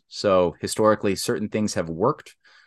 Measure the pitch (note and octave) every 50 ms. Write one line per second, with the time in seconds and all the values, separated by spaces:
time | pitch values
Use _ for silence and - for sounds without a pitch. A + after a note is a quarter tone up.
0 | _ _ - - - G#2 F#2+ F#2 F2+ E2+ D#2 - - F#2 - - A2 G#2+ G#2+ G#2
1 | - G#2 F#2+ F#2 - - A#2+ E2+ G#2+ G2 - A2 G#2+ G2+ - G#2 F2 E2 E2 D#2+
2 | G2+ B2+ D#3 - - - - _ _ _ _ _ _